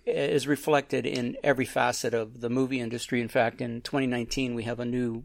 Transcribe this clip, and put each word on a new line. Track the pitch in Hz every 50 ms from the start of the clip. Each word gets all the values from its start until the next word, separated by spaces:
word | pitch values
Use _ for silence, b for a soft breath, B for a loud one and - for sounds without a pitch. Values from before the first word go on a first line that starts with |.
| -
is | - - 160 143 143 - 143 123
reflected | 135 143 139 - - 151 143 139 - - 127 117
in | - - 131 120 120 - -
every | - 147 139 120 131
facet | - - 131 127 120 120 - - 123
of | 113 113 113 110 123 123
the | 117 117
movie | 120 131 131 127 135 127
industry. | 120 - 117 117 - - 131 120
In | 117 110
fact, | - 131 117 117 113 -
in | 127 120 117 117
twenty | 120 - - 143 135
nineteen, | 127 123 120 117 117 - 135 135 127 120
we | 117 107
have | 113 117 117
a | 120
new | 120 120 123 123 120 113 117 131